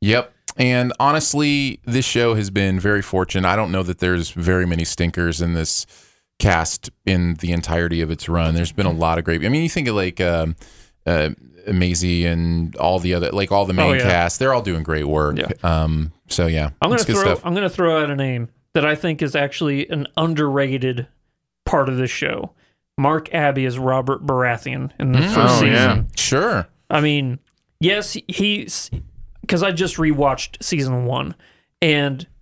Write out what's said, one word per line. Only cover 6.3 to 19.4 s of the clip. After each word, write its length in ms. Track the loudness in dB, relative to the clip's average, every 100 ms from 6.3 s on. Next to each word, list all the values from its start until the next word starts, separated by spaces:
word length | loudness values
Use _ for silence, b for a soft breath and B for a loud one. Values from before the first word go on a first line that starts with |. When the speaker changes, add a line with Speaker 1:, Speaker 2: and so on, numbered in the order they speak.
| -2
Speaker 1:
cast 500 | 2 2 0 -4 -10 -8 -2
in 280 | 0 0 -2
the 160 | -2
entirety 480 | -2 -2 -2 -2 -2
of 80 | -2
its 180 | -4 -2
run. 240 | 0 2 0
There's 160 | -2
been 140 | -2 -2
a 60 |
lot 260 | 0 0 0
of 80 | 0
great, 180 | -2
I 60 | 0
mean, 140 | 0
you 60 | 0
think 180 | -2 -2
of, 80 | -2
like, 260 | -2 -2
um, 340 | 0 0 -2 -4 B B B B -2
uh, 240 | 0 0 -4 -14 -14 -4
Maisie 540 | 0 2 0 0 0 0
and 500 | 0 0 0 -2 -2
all 200 | 0 0
the 140 | 0
other, 160 | 0 -2
like, 200 | -2 0
all 140 | 0 2
the 80 |
main 160 | 2 2
Speaker 2:
Oh, 40 |
yeah. 100 | 2
Speaker 1:
cast, 360 | 2 2 2 0
they're 140 | 0
all 80 | 0
doing 220 | 0 -2
great 220 | -2 -2 0
work. 320 | 2 2 0
Speaker 2:
Yeah. 100 | -4 -4
Speaker 1:
Um, 500 | 0 2 2 0 -2 -8 -6
so 180 | -2 0
yeah, 220 | 0 -2 -2
Speaker 2:
I'm 80 | 0
gonna 60 | 2
Speaker 1:
it's 100 | 2
good 100 | 2
Speaker 2:
throw, 80 |
Speaker 1:
stuff. 180 | 2 0 -2
Speaker 2:
I'm 80 |
gonna 160 | -2 -2
throw 320 | 0 2 2
out 80 | 0
a 60 | -2
name 320 | -2 -4 -6 -12 _
that 120 | 0 0
I 100 | 0
think 260 | -2 -2
is 140 | -2
actually 540 | 0